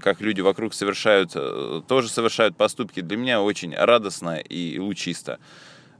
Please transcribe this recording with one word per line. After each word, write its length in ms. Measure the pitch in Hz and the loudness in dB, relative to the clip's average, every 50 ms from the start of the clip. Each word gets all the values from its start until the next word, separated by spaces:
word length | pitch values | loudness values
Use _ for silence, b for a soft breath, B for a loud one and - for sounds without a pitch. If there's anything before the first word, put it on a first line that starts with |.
как 180 | - 104 95 80 | 2 0 0 0
люди 220 | 101 107 107 95 | -2 -4 -2 2
вокруг 320 | 92 95 95 - 113 110 - | 2 2 2 2 -2 -6 -4
совершают, 580 | - 101 101 98 - - 113 104 98 95 85 - | -4 -4 -2 -2 0 4 4 6 6 4 2 -2
э, 460 | - 69 64 50 - 67 55 69 82 80 - | -6 -6 -4 -6 -6 -6 -6 -6 -8 -4 0
тоже 220 | 127 131 123 110 | 2 2 2 0
совершают 480 | - - 113 113 - - 113 104 90 - | 0 -2 0 0 2 2 2 2 2 2
поступки, 440 | 107 110 - - 123 98 - - | 0 0 0 -2 -8 -8 -8 -8
для 160 | 92 80 98 110 | -8 -6 -6 -4
меня 240 | 123 127 123 110 | -2 0 2 2
очень 340 | 101 104 101 - - 85 76 | 2 2 0 -2 -6 -8 -2
радостно 640 | - 90 107 120 120 107 98 87 - 87 85 82 78 | 2 4 6 6 6 4 0 -6 -6 -6 -6 -4 -6
и 400 | - - - 85 87 82 - - | -6 -8 -8 -6 -6 -6 -6 -6
лучисто. 600 | 95 104 98 - - 87 85 - - - 62 B B B B B B B B B B B B B | -6 -6 -6 -6 -6 -6 -8 -8 -8 -10 -12 B B B B B B B B B B B B B